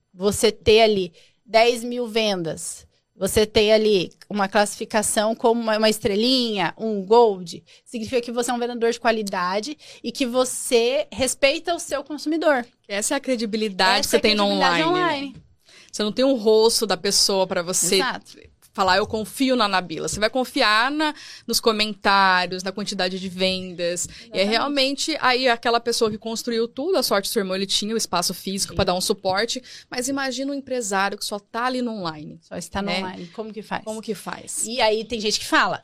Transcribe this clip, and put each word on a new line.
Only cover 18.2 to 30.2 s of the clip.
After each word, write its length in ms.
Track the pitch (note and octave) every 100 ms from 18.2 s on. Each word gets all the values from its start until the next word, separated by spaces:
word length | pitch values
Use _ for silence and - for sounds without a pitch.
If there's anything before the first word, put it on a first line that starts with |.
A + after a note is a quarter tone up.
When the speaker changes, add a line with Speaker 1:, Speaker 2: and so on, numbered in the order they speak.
| - - - _ _
Speaker 2:
falar, 240 | - F#3 F#3+
"Eu 80 | G#3+
confio 500 | A3 G3+ - C4 B3
na 120 | G#3
Nabila." 400 | F#3 F3+ D3+ D#3
Você 120 | F3
vai 100 | G#3+
confiar 600 | C4 B3 C#4+ A3 G#3+ B3+
na, 240 | D4+ D#4 D4 - - -
nos 140 | A3+
comentários, 1040 | A#3 G#3+ G#3+ G3+ G#3 G3 F#3+ F3+ F3+ F#3
na 80 | F#3+
quantidade 480 | G3 G3 G3 F#3 F#3+
de 100 | F#3+
vendas. 760 | F3+ F#3+ F#3 F#3 E3+ F3 F3 -
E 40 |
é 320 | - A#3 G3+
Speaker 1:
Exatamente. 80 | G3
Speaker 2:
realmente 680 | A3+ C4+ C#4+ C4+ C#4 - D4+
aí 260 | B3+ B3 B3+
aquela 320 | A#3 B3 A#3
pessoa 300 | A#3+ A3+ A3
que 80 | G#3+
construiu 500 | A3 A3 - A3+ A#3
tudo, 300 | B3+ D#4+ E4+
a 60 |
sorte 260 | B3 G3+ G3+
do 20 |
seu 100 | A3
irmão, 140 | F#3+ F#3+
ele 120 | G3
tinha 260 | - G#3
o 40 | A3+
espaço 360 | - F3 F3
físico 380 | F3+ F#3+ G3 -
Speaker 1:
Sim. 40 | F#3
Speaker 2:
pra 100 | F#3+
dar 100 | F3+
um 60 |
suporte, 600 | - G#3 F#3+ F#3+ A#3 B3+ - - -
mas 180 | B3 B3
imagina 440 | C#4